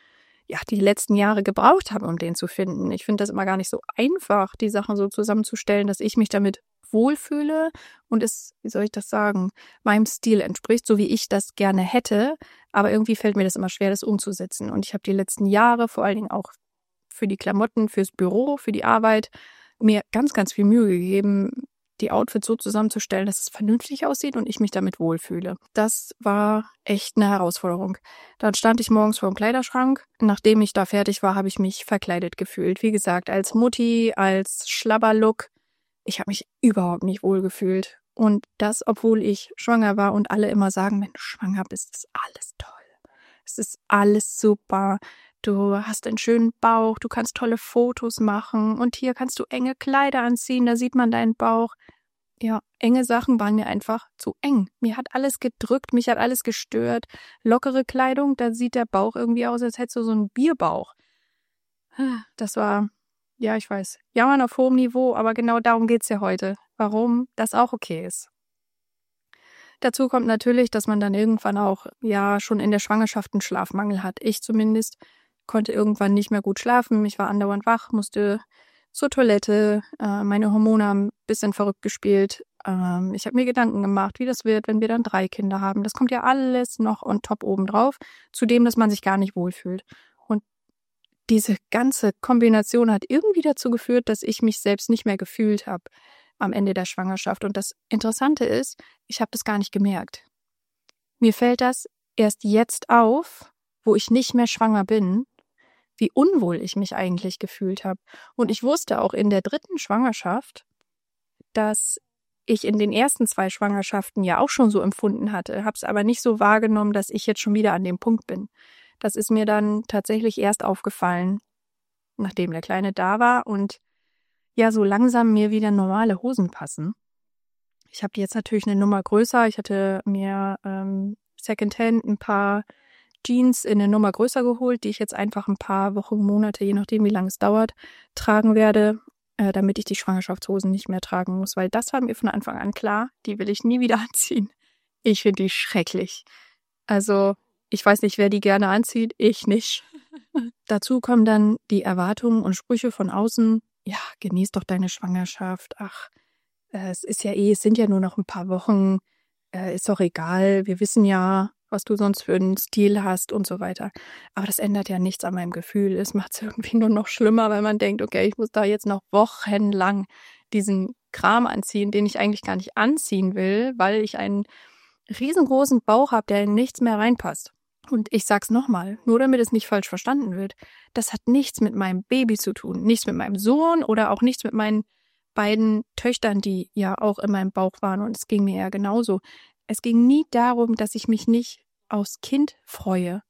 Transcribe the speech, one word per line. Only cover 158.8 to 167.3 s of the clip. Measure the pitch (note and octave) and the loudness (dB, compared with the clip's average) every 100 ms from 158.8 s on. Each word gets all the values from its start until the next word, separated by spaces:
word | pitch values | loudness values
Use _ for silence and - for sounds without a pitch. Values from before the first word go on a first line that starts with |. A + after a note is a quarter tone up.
| F#3+ F#3+ - _ _ _ _ | 4 2 -4 _ _ _ _
Äh, | F#3 F#3 | -10 -8
ist | F#3 - | -6 -2
doch | G3+ | 0
egal. | F3+ - D#3+ F3+ G3 G3 G3 | 0 -2 -2 2 4 2 0
Wir | F#3 | -2
wissen | G#3 - | 0 2
ja, | G3+ F#3+ F#3 F#3+ G3 - _ | 4 4 2 2 0 -6 _
was | G#3 | -8
du | - G#3 | -2 0
sonst | G3+ G3+ | 2 0
für | - | 0
einen | F#3 F#3 F#3+ | 0 2 0
Stil | - - G3+ G3+ | -2 2 4 4
hast“ | G3 F#3 - | 0 -4 -4
und | G#3+ F#3+ | -4 -4
so | F#3 | -6
weiter. | F3+ F#3 G3+ - - - - | -8 -8 -10 -14 -20 -20 -12
Aber | - G3 | -8 -4
das | - | -2
ändert | G#3 G3+ G3 | -2 -2 -2
ja | F#3 | -2
nichts | F#3 - | -2 -2
an | F3 | -6
meinem | F#3 F3 | -6 -6
Gefühl. | E3+ E3+ G#3 G3 F3+ | -8 -6 0 0 0
Es | G3 | -2
macht's | G#3 F#3 - | -4 -4 -8
<laughs> | |
irgendwie | G#3+ - - A#3 | -10 -10 -2 2
nur | A3 | 2
noch | G#3 G#3+ | 2 -2
schlimmer, | - A3 | 0 4